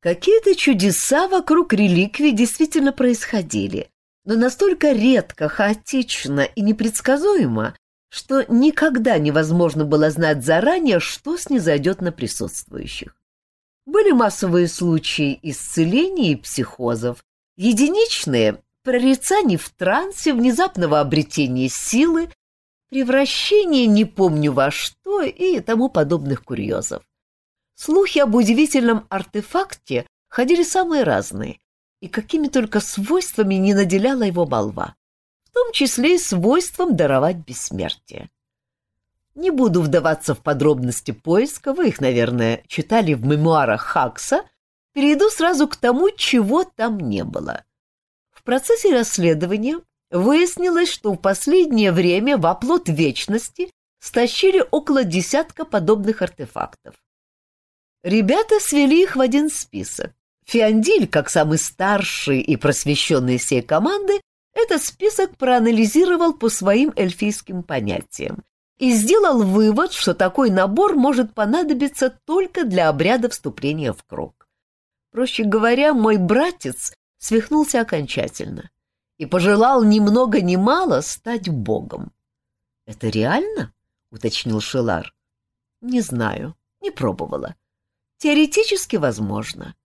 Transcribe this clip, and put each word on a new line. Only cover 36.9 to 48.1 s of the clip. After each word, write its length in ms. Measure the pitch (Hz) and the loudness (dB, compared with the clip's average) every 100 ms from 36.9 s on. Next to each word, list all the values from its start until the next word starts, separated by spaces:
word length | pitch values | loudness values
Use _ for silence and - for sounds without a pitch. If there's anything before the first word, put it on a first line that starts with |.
| 190 | 2
даровать 420 | 151 135 147 180 | 2 2 0 -2
бессмертие. 920 | 156 127 - 95 82 - _ - - _ _ _ _ _ _ _ _ _ _ | -10 -12 -10 -6 -8 -8 _ -20 -20 _ _ _ _ _ _ _ _ _ _
Не 160 | - 359 | -6 -2
буду 320 | 294 247 175 | 2 2 2
вдаваться 540 | 160 165 160 156 - 139 | 2 2 2 -2 -2 -4
в 80 | |
подробности 640 | - 143 147 147 123 120 - | -2 0 2 2 -2 -4 -8
поиска, 640 | 117 - 175 269 - - | -10 0 0 0 -4 -6
вы 140 | 277 311 | 0 0
их, 120 | - | 0
наверное, 640 | 131 120 117 123 113 117 _ | 0 2 0 0 -2 -2 _
читали 480 | - 156 226 185 139 | -8 0 0 2 0
в 100 | 123 | 0
мемуарах 560 | 147 160 160 131 107 | 2 2 2 2 -2
Хакса, 640 | - - 127 - - 311 415 _ _ _ _ | -2 -2 -2 -4 -4 -4 -4 _ _ _ _
перейду 380 | - 285 294 415 | 0 2 4 2
сразу 360 | 427 330 320 294 | 2 0 2 0
к 100 | - | 0
тому, 340 | 233 247 381 | 0 2 0
чего 520 | - - 254 202 294 | 0 0 2 2 0
там 360 | 370 - 226 208 | -2 -4 -4 -4
не 240 | 143 101 | -4 -4
было. 400 | - 87 73 - _ _ _ _ _ | -4 -8 -8 -10 _ _ _ _ _